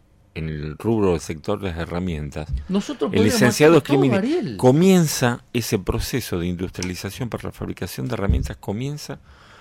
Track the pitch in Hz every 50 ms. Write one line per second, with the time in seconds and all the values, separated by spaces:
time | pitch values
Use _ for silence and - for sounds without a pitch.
0 | _ _ _ _ _ _ _ 82 78 78 78 76 73 78 73 - - 104 117 110
1 | 101 92 87 80 - - 90 78 - - 101 101 98 95 85 82 82 78 82 87
2 | 92 92 82 73 76 73 69 78 78 - - - - - 185 202 202 - 294 -
3 | - 208 180 - - 214 - 220 165 123 104 - 147 156 170 151 - - 143 139
4 | 139 135 - 98 190 254 311 359 254 147 107 90 123 127 131 156 180 190 190 180
5 | 165 147 - - 135 120 120 - - _ _ 120 110 - - 104 90 - - -
6 | - - - 127 - - - 90 82 90 90 85 92 87 - - 90 92 90 -
7 | - 98 92 - 131 117 - 104 - 92 - - 98 92 90 - 98 90 - -
8 | 127 131 117 107 98 98 - 95 - - 107 - - - 98 110 127 143 147 147
9 | - - 143 151 - - - - - - - -